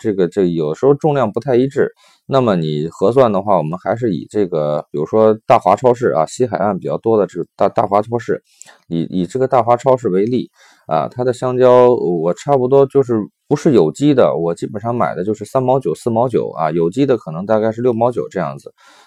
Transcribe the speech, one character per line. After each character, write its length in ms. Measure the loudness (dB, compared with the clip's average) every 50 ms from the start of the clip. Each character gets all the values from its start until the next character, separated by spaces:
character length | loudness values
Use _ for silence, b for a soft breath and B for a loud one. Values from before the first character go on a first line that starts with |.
这 120 | -4 -4 0
个， 140 | 0 0
这 180 | -2 0 0 0 0
有 260 | 0 -2 -2 -4 -4
时 100 | 0 2
候 80 | 2 2
重 220 | 2 0 -2 0
量 160 | 0 -2 -2
不 80 | -4 -6
太 160 | -4 0 0
一 140 | 0 0 0
致， 240 | 0 -2 -2 -2 -4 b b b b b b
那 140 | -2 0 0
么 160 | 2 2 0
你 320 | 0 -2 -2 -4 -4 -6 -6
核 240 | -6 -2 0 2 4
算 180 | 4 4 4
的 100 | 2 -2
话， 160 | 0 0 0
我 60 | 0 0
们 160 | -2 -6 -8
还 160 | -6 -6 -4
是 180 | -4 -2 -4 -4
以 140 | -4 -6 -6
这 180 | -4 -2 -2
个， 380 | 0 0 -2 -2 -2 -2 -4 -6 _
比 80 | -6 -6
如 80 | -6
说 320 | -2 2 4 4 4 2 2 _
大 120 | 2 2 2
华 180 | 4 2 2
超 180 | 2 4 2 2
市 140 | 2 0 0
啊， 180 | 0 0 -2
西 200 | -2 -2 -4 -4
海 120 | -4 -2 -2
岸 180 | -2 -2 -4 -4
比 60 | -4
较 140 | -6 -6 -4
多 180 | -2 0 2
的 100 | 2 0
这 140 | 0 -4 -8
个 60 | -10 -8 _
大， 120 | 0 0 0
大 180 | 2 0 -2
华 160 | 0 0 0 0
超 160 | 0 -6 -8
市， 240 | -4 -4 -6 -6 _ B B B B B B B B -8
以， 140 | -6 -6 -4
以 220 | -4 -4 -4 -4
这 120 | -4 -4 -4
个 80 | -2
大 160 | 0 2 2 2
华 140 | 2 0
超 200 | 0 2 2 0
市 120 | 2 0 -2
为 160 | 0 0 0
例 260 | 0 -2 -4 -4 -6 b b b b b b b
啊， 220 | b -2 -2 -2 -4
它 140 | -4 -4 -4
的 100 | -4 -4
香 240 | -4 -4 -4 0
蕉 380 | 4 6 6 8 8 6 6 4
我 400 | 2 0 -2 -2 -2 -2 -2 -4
差 220 | -4 -2 0 0
不 100 | 0 2
多 180 | 2 4 4 4
就 160 | 4 2 0 0
是 120 | 0 0 -4 -4 -6 _ _ _
不 80 | -4 -4
是 180 | 0 2 4 4
有 200 | 4 4 2 0
机 220 | 0 0 2 4
的， 220 | 4 4 2 2
我 180 | 0 -2 -4 -4
基 120 | -4 -8
本 160 | -10 -10 -8 -6
上 120 | -6 -4
买 200 | -2 -2 -4 -4
的 100 | -4 -4
就 80 | -4 -4
是 120 | -6 -6
三 180 | -4 -4 -2 0
毛 160 | 0 0 0
九、 160 | 0 -4 -6
四 160 | -4 -4 -4
毛 180 | -2 0 -2 0
九 220 | 0 -2 -2 -4
啊， 200 | -6 -4 -4 -2 0
有 180 | 0 -2 -2
机 160 | 0 0 0
的 100 | 0 0
可 140 | -2 -2 -8
能 160 | -10 -8 -4
大 140 | 0 0 0
概 100 | 0 -2
是 100 | -2 -2
六 120 | -2 -2 0
毛 180 | 0 0 -2
九 180 | -2 -4 -8 -6
这 120 | -6 -6
样 180 | -6 -6 -8 -10
子 160 | -16 -20 _ b b b b b b